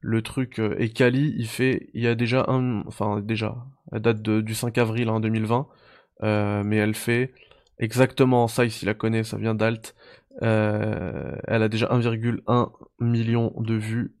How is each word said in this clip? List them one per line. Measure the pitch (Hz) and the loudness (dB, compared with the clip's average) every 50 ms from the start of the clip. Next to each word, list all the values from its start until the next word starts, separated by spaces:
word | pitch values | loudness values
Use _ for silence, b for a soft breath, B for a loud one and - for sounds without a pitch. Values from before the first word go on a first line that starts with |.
le | - - 110 113 | -4 -2 -2 -2
truc, | 113 - - - 131 127 - - | -2 -2 -4 -4 -4 -4 -2 -2
euh, | 113 104 - - | -2 -2 0 0
est | 113 117 | -2 -2
quali, | 113 - 131 123 123 131 143 156 - - | 2 4 4 4 4 2 0 0 0 -2
il | 117 | -6
fait, | 110 - - 127 131 127 - - - _ | -6 -2 0 0 2 2 0 -4 -8 _
il | - 117 | -2 0
y | 117 | 0
a | 117 | 2
déjà | 113 120 117 120 131 131 - | 2 0 0 2 0 2 2
un, | 131 131 127 127 120 104 104 - | 0 0 0 0 -2 -2 -4 -6
enfin, | 110 - 101 104 104 107 | -6 -4 -2 -2 -2 -2
déjà, | 101 104 113 107 110 107 110 123 120 135 - _ _ - - | -2 -2 -2 -2 -2 -4 -4 -6 -12 -14 -18 _ _ -10 -8
elle | 113 | -2
date | 107 117 117 107 | 0 2 0 0
de, | 107 110 107 110 | 0 0 0 0
du | 110 110 113 | 0 -2 -4
cinq | 110 - 120 113 120 | -4 -4 -4 0 0
avril, | 120 110 110 117 123 113 | 0 2 2 -2 -2 0
hein, | 110 110 | 0 0
deux | 110 110 | 0 0
mille | 110 110 110 | 0 0 0
vingt, | 107 117 120 147 b b b b b b b b b b _ - | 0 0 -2 -2 b b b b b b b b b b _ -2
euh, | 107 107 104 104 101 104 104 101 | 0 0 0 0 0 0 -2 0
mais | 104 107 107 | 0 2 2
elle | 107 107 107 | 2 2 0
fait | - - - 117 120 127 127 b b b b b b b b b _ | -2 -2 0 0 0 0 -2 b b b b b b b b b _
exactement, | - 110 110 120 131 123 - - 135 127 127 123 120 117 | -6 -4 4 4 4 4 6 4 4 6 6 4 4 2
ça, | - - 123 | 2 0 0
ici, | 117 110 - - | 0 0 -4 -4
la | 92 107 | -4 -4
connaît, | 110 - 113 113 113 110 | -2 -2 -2 0 0 -2
ça | 110 - | -4 -6
vient | 104 107 110 110 | -4 -2 -2 0
d'Alt, | 107 110 110 117 113 110 - - B B B B B B B - - - | 0 0 0 0 -2 -8 -16 -20 B B B B B B B -10 -4 0
euh, | 117 110 110 107 107 104 107 107 107 107 - 85 90 - - - 64 64 - - | 0 2 2 2 2 0 0 -2 -2 -2 -4 -4 -6 -6 -6 -8 -8 -8 -8 -4
elle | - - 113 110 | -2 0 2 2
a | 110 | 2
déjà | 107 110 120 - 127 | 0 0 0 2 2
un | 123 | 2
virgule | 117 120 113 113 113 120 117 - - - | 2 2 0 0 -2 -2 -2 -2 0 0
un | 117 123 117 - - - - _ _ _ | 2 2 2 0 -4 -12 -20 _ _ _
million | 120 117 120 117 113 113 113 117 117 110 - - | 0 2 2 2 2 2 2 2 0 0 -2 -4
de | 117 110 113 | -2 -2 0
vues | 110 107 110 113 120 120 - - _ | -2 -2 -2 -2 -2 -4 -4 -8 _